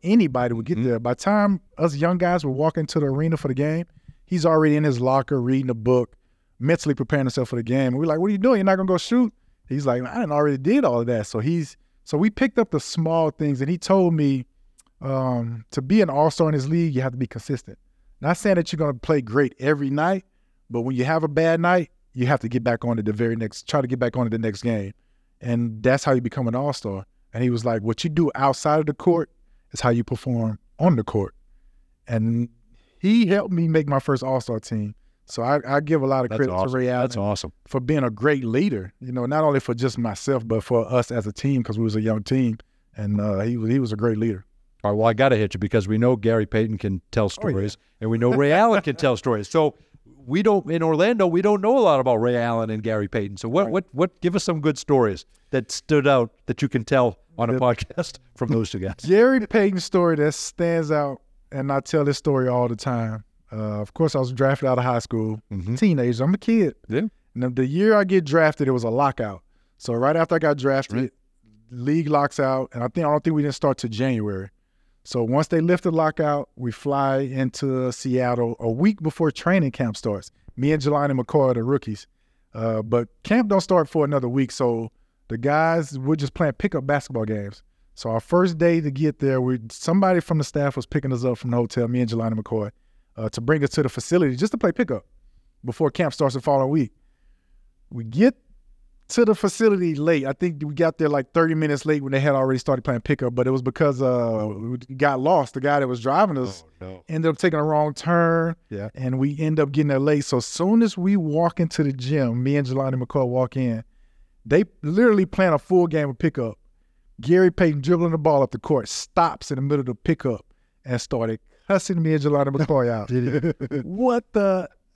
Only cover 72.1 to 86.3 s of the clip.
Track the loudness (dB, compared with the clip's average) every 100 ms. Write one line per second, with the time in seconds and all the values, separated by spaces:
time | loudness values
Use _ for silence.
72.1 | 2 0 0 0 -2 -4 -6 -6 -2 0
73.1 | 0 0 0 -2 0 -2 0 -4 -2 -2
74.1 | 0 -2 -6 -10 _ _ _ _ _ -8
75.1 | -4 0 0 0 0 2 0 0 0 0
76.1 | 0 0 -2 -4 -8 -8 -6 -4 -2 0
77.1 | 0 -2 -2 -4 -2 -4 -2 -2 -4 -2
78.1 | 0 0 0 -2 -2 -4 2 2 2 -4
79.1 | -2 -2 0 0 2 0 -2 -4 -4 -6
80.1 | -6 -10 _ -18 -4 0 0 0 0 0
81.1 | -2 0 2 2 2 0 -2 -2 -10 -14
82.1 | _ _ _ _ -6 -4 -4 0 -2 -2
83.1 | _ 0 2 4 0 2 2 2 0 0
84.1 | 0 0 0 -2 0 -2 -2 -6 -14 _
85.1 | _ -10 -4 0 2 2 0 -2 -4 -2
86.1 | 0 -2